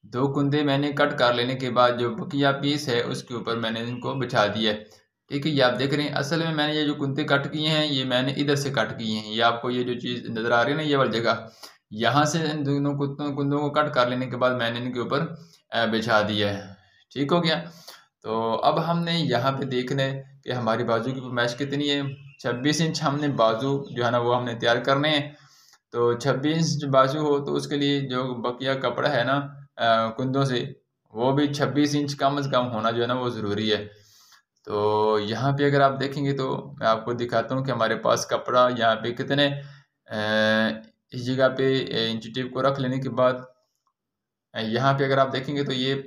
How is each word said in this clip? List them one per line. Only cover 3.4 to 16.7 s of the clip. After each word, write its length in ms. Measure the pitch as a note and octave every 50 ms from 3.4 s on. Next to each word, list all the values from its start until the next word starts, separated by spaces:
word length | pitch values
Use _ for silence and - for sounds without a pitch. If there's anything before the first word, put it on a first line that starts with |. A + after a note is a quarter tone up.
| G#2 A2+ A#2 A#2
मैंने 220 | A2+ A2+ A2+ A2+
इनको 320 | A#2 A#2+ B2 A#2+ - C3 C3
बिछा 300 | C3+ B2 A#2+ - A#2 G#2 G#2
दिया 240 | G2 A2 A2 G#2+
है, 120 | G#2+ - - - - _ _ _ _ _ _ _
ठीक 140 | C3 C#3+ C#3+
है, 60 | D#3+
ये 100 | D3+ C3+
आप 120 | B2+ B2 B2
देख 200 | A2+ C3 C#3+ D3+
रहे 120 | D3 D3
हैं। 80 | C#3+ C#3
असल 260 | C#3 C#3+ C#3 E3+ D#3+
में 140 | E3 E3 D#3+
मैंने 200 | D3+ D3 D3+ D3+
ये 80 | D3+ D3+
जो 80 | C#3+ C#3+
कुंदे 280 | C#3+ C#3 C#3 C#3 C#3+ D3+
कट 220 | C#3 C#3+ C3+ C#3 C#3
किए 200 | - D#3 D3+ D#3
हैं 180 | D#3 D#3 D3+
ये 200 | D3+ C#3+ C3+ C3
मैंने 280 | C3 B2 B2 B2+ C3+ C3+
इधर 200 | C#3 D3 C#3+ C#3+
से 140 | C#3 C#3+ C#3
कट 200 | - A2+ A2 G#2 G2+
किए 240 | - A2+ A2 A2 A2
हैं, 80 | G#2+
ये 160 | G#2+ G#2+ A2+
आपको 280 | A#2 A#2 A#2 A#2 - B2
ये 140 | B2 B2 B2
जो 120 | B2 A#2+ A#2+
चीज़ 300 | B2+ B2+ A#2+ A#2+ - -
नज़र 220 | A#2 A2+ A2 A#2
आ 100 | A#2+ A#2
रही 100 | A#2 B2
है 60 | C#3+ D#3
ना 60 | D#3
ये 120 | D3+ C#3+
वाली 160 | C#3 C3 A#2
जगह, 360 | G#2+ A2+ A2+ A2+ A2+ A#2 - - - - - - - _ _ _ G#2
यहाँ 300 | G#2+ A2+ A#2 A#2+ C#3+ D3+
से 140 | D3+ - E3+
इन 220 | D#3+ D3+ D#3 D#3 C#3+
दोनों 320 | C#3 C#3+ C#3+ C#3+ C#3+ C#3+ C#3
कुत्तों, 340 | C#3+ C#3 C#3 C#3+ D3 D3 C#3
कुंदों 260 | C#3+ C#3+ C#3 C#3+ D3
को 100 | D3 C#3+
कट 220 | C#3+ D3+ D3+ D3+ C3
कर 160 | B2+ B2 B2
लेने 180 | B2+ B2 B2+ A#2
के 100 | A#2+ B2
बाद 200 | B2+ B2+ B2+ B2
मैंने 220 | A#2 A#2 A#2 A#2+
इनके 200 | B2 B2+ B2 B2
ऊपर, 280 | A2+ G2+ - C#3+ D#3+ D#3+ - - - - - _ _ _
अ, 140 | - A#2 A#2 G#2+
बिछा 340 | A2 A2 - A#2+ A2+ G#2+ G#2
दिया 260 | G#2+ G#2+ G#2 G#2 G2+
है, 260 | G2+ G2 - -